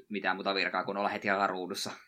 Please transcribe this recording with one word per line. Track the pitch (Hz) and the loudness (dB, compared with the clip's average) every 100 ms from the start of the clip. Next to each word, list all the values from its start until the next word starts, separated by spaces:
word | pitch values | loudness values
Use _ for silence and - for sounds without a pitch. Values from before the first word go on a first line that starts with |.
| - | -8
mitään | 104 92 95 | -2 0 0
muuta | 98 98 | 0 2
virkaa | 90 92 | 2 0
kuin | 92 98 | 0 0
olla | 101 | 0
heti | 101 107 | 0 0
aikaa | 98 98 | 2 2
ruudussa. | 92 90 98 101 - | 0 -4 -4 -6 -8